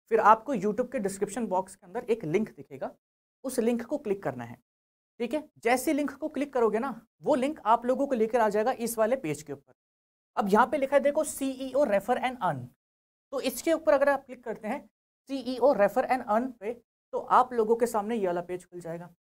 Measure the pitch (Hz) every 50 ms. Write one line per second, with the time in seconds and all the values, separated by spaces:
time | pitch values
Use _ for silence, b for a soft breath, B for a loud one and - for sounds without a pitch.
0 | _ - 233 220 - 202 220 226 - 294 277 196 175 214 202 202 247 - - -
1 | 196 196 190 - 208 196 - 262 226 190 185 185 190 - - - - 180 180 240
2 | 247 - 233 226 - 151 160 208 220 - - 147 - - 143 135 190 254 - _
3 | _ _ _ _ _ _ _ _ - 269 262 - 220 233 240 233 - - 302 285
4 | - 214 196 202 - 151 127 123 117 117 120 - _ _ _ _ _ _ _ _
5 | _ _ _ - 233 233 262 302 302 - _ - - 226 254 247 - 330 294 285
6 | 294 269 - - 311 302 - 262 285 285 - 247 233 214 202 220 262 277 226 -
7 | - _ _ _ 151 220 302 254 240 285 311 - - 208 233 233 240 240 254 220
8 | 277 277 269 226 220 220 254 240 220 214 190 208 214 254 254 - 240 226 233 220
9 | 220 214 254 269 - 156 147 - - - 139 139 _ _ _ _ _ _ _ _
10 | _ _ _ _ _ _ _ 247 233 196 196 214 254 247 311 294 269 269 285 277
11 | - 285 294 311 294 294 - - 269 269 262 262 269 262 247 269 294 226 202 196
12 | 196 - 233 180 220 254 254 247 190 175 147 131 - - - _ _ _ _ _
13 | _ _ _ _ _ _ 285 262 208 262 262 - - 330 320 311 320 311 294 269
14 | 285 285 277 269 - - 254 247 - 233 208 - - 208 254 294 - - _ _
15 | _ _ _ _ _ - 269 269 240 247 262 233 233 285 285 294 202 - - 254
16 | 254 254 247 262 - - 208 226 254 262 - - 190 214 247 - _ _ _ _
17 | _ _ - 240 - - 180 226 247 247 247 233 220 208 233 233 240 233 233 214
18 | 202 214 240 226 190 180 175 175 175 180 180 180 - - 180 175 170 165 165 170
19 | 175 175 - _